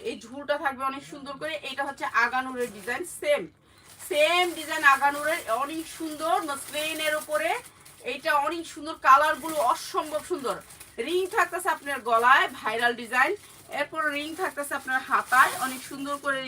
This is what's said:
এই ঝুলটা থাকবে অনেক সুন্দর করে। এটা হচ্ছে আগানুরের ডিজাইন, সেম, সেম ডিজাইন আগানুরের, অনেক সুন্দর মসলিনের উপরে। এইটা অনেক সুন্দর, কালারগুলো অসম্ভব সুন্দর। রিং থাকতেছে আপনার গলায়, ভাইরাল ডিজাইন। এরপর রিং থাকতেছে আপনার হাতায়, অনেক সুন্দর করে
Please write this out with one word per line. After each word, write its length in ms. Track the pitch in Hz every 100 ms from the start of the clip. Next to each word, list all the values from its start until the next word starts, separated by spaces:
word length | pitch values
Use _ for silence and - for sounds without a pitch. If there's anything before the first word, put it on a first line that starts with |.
| -
এই 60 | 226 220
ঝুলটা 300 | 269 285 294
থাকবে 200 | 302 254 269
অনেক 120 | 269 -
সুন্দর 220 | 294 269 285
করে। 120 | 302 302 277
এটা 120 | 269 285
হচ্ছে 160 | 277 302 220
আগানুরের 460 | 240 254 262 247 240 208
ডিজাইন, 260 | 190 247 359 -
সেম, 240 | 311 294 170 - _ - - - -
সেম 360 | 196 254 349 359 320
ডিজাইন 240 | 294 320 285 262
আগানুরের, 440 | 277 285 302 330 - 226
অনেক 200 | 285 320 320 -
সুন্দর 380 | 320 302 320 370 311
মসলিনের 640 | 269 - 294 311 311 311 302
উপরে। 280 | 302 302 320 480 - - - - -
এইটা 200 | 277 311 294 285
অনেক 180 | 339 330
সুন্দর, 220 | 320 302 320 285
কালারগুলো 500 | 277 302 311 320 311 247
অসম্ভব 480 | 320 - 370 302 302 -
সুন্দর। 240 | 339 233 190 - - - - 269
রিং 140 | 359 370 403
থাকতেছে 340 | 339 359 349 311
আপনার 220 | 285 269 220
গলায়, 360 | 226 240 285 349 -
ভাইরাল 340 | 240 226 240 240
ডিজাইন। 300 | 226 254 285 403 - - - 262
এরপর 220 | 294 320 302 285
রিং 120 | 302 330
থাকতেছে 320 | 359 285 285 285
আপনার 200 | 269 254 254
হাতায়, 440 | 240 - 254 320 - 254
অনেক 160 | 254 -
সুন্দর 260 | 277 277 285
করে 160 | 285 269